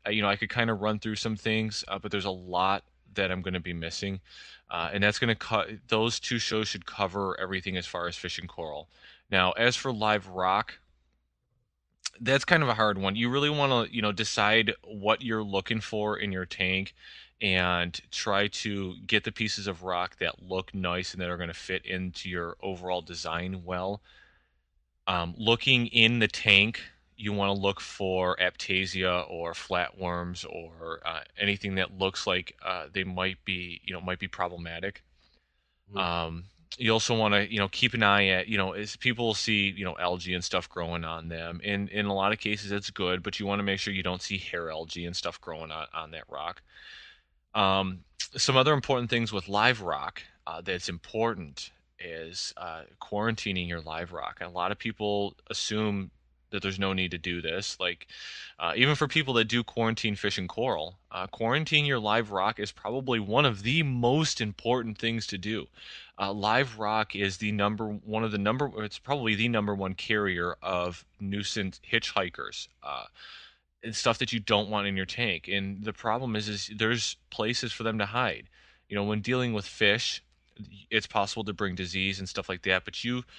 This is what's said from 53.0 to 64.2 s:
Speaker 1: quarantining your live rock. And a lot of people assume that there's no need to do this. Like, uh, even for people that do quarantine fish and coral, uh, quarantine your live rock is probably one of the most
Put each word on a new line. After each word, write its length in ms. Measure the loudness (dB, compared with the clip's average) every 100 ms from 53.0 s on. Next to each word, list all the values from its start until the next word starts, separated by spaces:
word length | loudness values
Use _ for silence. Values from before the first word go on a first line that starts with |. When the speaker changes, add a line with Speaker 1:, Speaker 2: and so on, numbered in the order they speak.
Speaker 1:
quarantining 640 | -6 0 2 0 -2 -2 -2
your 120 | -4
live 320 | -6 -6 -6
rock. 260 | -6 -8 -8
And 80 | -8
a 40 |
lot 200 | -2 -2
of 60 | -2
people 560 | -6 -2 0 0 -2 -6 -10
assume 600 | -6 -2 0 0 0 -4 _ _ _ -10
that 120 | -4
there's 180 | -4 0
no 120 | 0
need 180 | 2 0
to 60 | -2
do 220 | -6 -4
this. 380 | -4 -4 -6 -2
Like, 300 | -2 -2 -10 -16 -14 -14 -14 -4
uh, 140 | -2
even 220 | 4 4 4
for 100 | 2
people 280 | 2 2
that 100 | 2
do 180 | 4 2
quarantine 540 | 0 0 0 2 -2 0
fish 200 | -2 -2
and 120 | -4
coral, 500 | -2 -2 -2 -4 -10 -12
uh, 140 | -6 -6
quarantine 560 | -2 0 2 2 2
your 160 | 4 2
live 320 | 2 2 2
rock 260 | 0 0 0
is 140 | -6
probably 480 | -6 -6 -4 0 0
one 240 | 2 4
of 180 | 4 2
the 220 | 0 2
most 560 | 2 2 4 4